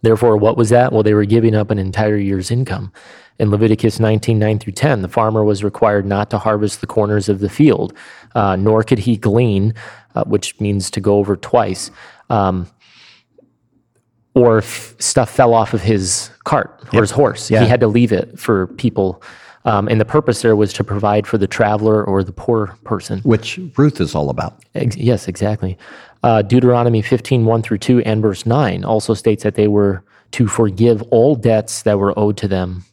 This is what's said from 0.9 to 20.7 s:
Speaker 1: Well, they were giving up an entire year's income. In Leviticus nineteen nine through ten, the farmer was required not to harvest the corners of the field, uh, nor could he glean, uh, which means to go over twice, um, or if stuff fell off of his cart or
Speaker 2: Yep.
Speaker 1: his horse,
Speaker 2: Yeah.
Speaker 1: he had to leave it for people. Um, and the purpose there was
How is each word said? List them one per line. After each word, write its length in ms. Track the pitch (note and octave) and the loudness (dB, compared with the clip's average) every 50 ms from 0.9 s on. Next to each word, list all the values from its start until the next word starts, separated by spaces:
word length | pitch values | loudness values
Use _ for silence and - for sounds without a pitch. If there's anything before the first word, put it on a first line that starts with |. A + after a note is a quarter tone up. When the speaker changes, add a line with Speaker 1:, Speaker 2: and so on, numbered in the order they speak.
Speaker 1:
Well, 100 | A#2+ A2 | 2 2
they 140 | G#2+ G#2+ G#2+ | 2 4 2
were 100 | G#2 G#2 | 2 2
giving 300 | G2+ A2+ A#2 A2+ A2+ G#2+ | 2 2 2 4 2 2
up 160 | G#2+ G#2 G#2 | 0 0 0
an 80 | A2 G2+ | -2 -4
entire 380 | F#2+ F#2+ F#2+ G#2+ G#2+ G#2+ G#2+ | -4 -4 -4 -2 -2 0 0
year's 340 | G#2 G2+ G2 G2 F#2+ F#2 - | -2 -2 -2 -4 -4 -4 -4
income. 400 | A#2 A#2+ C3 - F#2+ - - F#2+ _ - - - - - - _ _ _ | -4 -4 -4 -4 -6 -10 -10 -14 _ -20 -20 -20 -20 -20 -20 _ _ _
In 120 | - G#2 | 0 0
Leviticus 480 | G2+ G2+ A2+ A2 A2 G#2+ - A2+ - - | 2 2 2 2 2 2 0 -2 0 0
nineteen 380 | A2 G#2+ A2 G#2+ - - A2+ G#2+ | 0 0 0 0 0 0 0 0
nine 200 | G#2+ G#2+ A2 G#2 | 2 0 0 -2
through 140 | - - G2 | -4 -8 -6
ten, 280 | - - D3+ C#3 G#2+ | -2 0 0 0 0
the 60 | F#2 | -4
farmer 360 | F2 - A#2+ A2 A2 A2 A2 G#2+ | -4 -2 0 0 2 2 2 2
was 200 | G#2 G#2 F#2+ G2+ | 2 0 0 -2
required 420 | G2+ - - - G#2+ G#2 G2+ F#2+ | -6 -2 0 0 2 2 0 -2
not 240 | G2+ G2+ G2 G#2 - | -2 -2 -2 -2 -2
to 60 | - | -4
harvest 440 | G2+ - A2 G#2+ G#2 G#2+ G2+ - - | -2 0 0 0 0 -2 -4 -6 -8
the 60 | - | -12
corners 420 | - - A2 G#2 G#2 G#2 G#2 G2 - | -4 -2 -2 0 0 0 -2 0 -2
of 100 | G2+ F#2+ | -2 -2
the 100 | G2+ G2 | -2 -6
field, 440 | - - D3+ D3+ A#2 - - - - - - - - - - _ _ | 0 2 4 4 4 2 -2 -8 -10 -16 -20 -20 -20 -20 -20 _ _
uh, 200 | A#2+ G#2 G2 F#2+ | -2 0 0 0
nor 280 | F#2 G2 G#2+ A2 A2 A2 | 0 2 2 2 2 2
could 160 | - C3 A2 | 2 0 0
he 180 | F#2+ B2 A#2 | 0 -2 -2
glean, 560 | G#2+ - A2 G2+ A#2 B2+ A2+ G2+ G2 G2 A2 A2+ - - - - - _ _ _ | 0 0 0 2 2 2 2 0 0 0 0 -2 -4 -12 -20 -20 -20 _ _ _
uh, 80 | - G#2+ | -6 -2
which 340 | - G#2+ G2+ - - - _ | -2 -2 -4 -4 -6 -8 _
means 320 | A2 G2+ G2+ G2 F#2+ - | -4 -4 -4 -4 -6 -6
to 80 | - - | -8 -4
go 180 | F#2+ G#2+ G2+ | 0 2 2
over 180 | G#2 G2+ G2 G2+ | 2 2 0 -4
twice, 540 | F#2 - - - A#2+ G#2+ F#2+ F#2 - - - - - - - - _ _ _ | -4 -4 0 0 0 0 0 -4 -8 -10 -14 -16 -20 -20 -20 -20 _ _ _
um, 380 | B2+ G#2+ G2 F#2+ F#2 F#2 F2 - _ _ _ _ _ - - - _ _ _ _ _ _ _ _ _ _ _ _ _ _ _ _ _ _ _ _ _ _ _ _ _ | -2 0 0 0 -2 -4 -6 -10 _ _ _ _ _ -20 -20 -20 _ _ _ _ _ _ _ _ _ _ _ _ _ _ _ _ _ _ _ _ _ _ _ _ _
or 240 | C3 B2 A#2+ A2 A2 | 4 4 6 4 4
if 360 | G#2+ - - - - - - _ | 0 -2 -10 -14 -16 -18 -14 _
stuff 320 | - - - C#3 A#2+ - | -8 -2 0 0 0 0
fell 220 | - - C3 A#2+ A#2 | 2 2 4 4 4
off 200 | A2+ A2 - - | 4 2 0 -4
of 80 | G#2+ | -4
his 480 | F2 A2+ A2 G2 F#2+ F2+ - - - - - _ _ | 0 0 0 0 0 -4 -4 -6 -8 -12 -18 _ _
cart 360 | - D#3 C3+ - - - _ - | -2 -2 -2 -2 -4 -12 _ -12
or 40 | - - | -2 0
Speaker 2:
Yep. 80 | - | 0
Speaker 1:
his 100 | G#2+ G2+ | 0 0
horse, 380 | - C3+ C#3+ A2+ - - - - | 2 2 0 0 0 -4 -4 0
Speaker 2:
Yeah. 120 | A2+ A2 | 2 2
Speaker 1:
he 60 | A#2+ | 4
had 120 | A2+ B2 A#2 | 4 4 2
to 80 | A#2+ | 2
leave 240 | A2 G#2 A#2+ A#2+ A2 | 2 4 2 2 2
it 280 | G#2+ F2+ - - - - | 2 -2 -2 -6 -10 -10
for 280 | - - A2+ F#2+ F#2 | -2 0 0 0 0
people. 540 | F2+ - - - A#2+ - - G2 F#2 F2+ - - - - - - - - _ _ | -4 -8 -4 -4 -4 -2 0 -2 -2 -4 -8 -16 -20 -20 -20 -20 -20 -20 _ _
Um, 240 | - G#2+ G2+ G2+ A2 | -2 0 0 0 0
and 100 | A2+ A2 | 0 0
the 60 | G#2+ | 0
purpose 360 | - - D3+ D3 - A#2 - | 2 0 0 2 0 -2 0
there 140 | - A#2 A2 | 2 2 4
was 160 | G#2 G#2+ F#2+ | 4 2 0